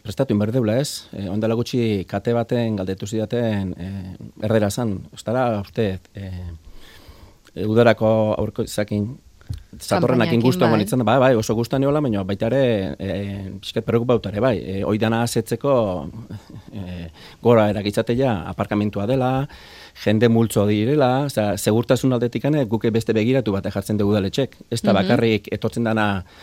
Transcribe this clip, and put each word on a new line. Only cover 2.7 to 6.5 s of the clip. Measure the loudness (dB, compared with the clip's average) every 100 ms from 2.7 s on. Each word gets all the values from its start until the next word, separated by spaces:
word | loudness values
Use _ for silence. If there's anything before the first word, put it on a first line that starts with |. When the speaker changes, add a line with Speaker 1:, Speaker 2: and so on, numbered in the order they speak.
| -2
Speaker 1:
galdetu | -4 -6 -6
zidaten, | -6 -4 -2 0 -2 -4
eh, | -6 -8 -10 -12 -14 -18 -8 0
erdera | 2 2
zan, | 0 -4 -4 -10
ostara, | -12 -4 -2 0 -2
uste, | -6 -4 -2 -4 -10
eh, | -14 -12 -10 -12